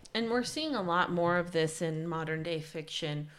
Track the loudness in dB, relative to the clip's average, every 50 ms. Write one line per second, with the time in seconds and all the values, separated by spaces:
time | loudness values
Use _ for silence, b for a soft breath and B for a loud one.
0 | -16 -6 -4 -2 0 2 2 0 0 0 -2 -2 -2 0 0 0 0 2 4 4
1 | 4 4 2 4 4 4 4 4 2 2 2 2 2 2 2 0 -2 -2 0 -2
2 | -2 -2 -2 -2 -2 -2 -2 -2 -2 -2 -4 -4 -4 -6 -8 -8 -8 -6 -6 -4
3 | -2 -2 -2 -2 -4 -6 B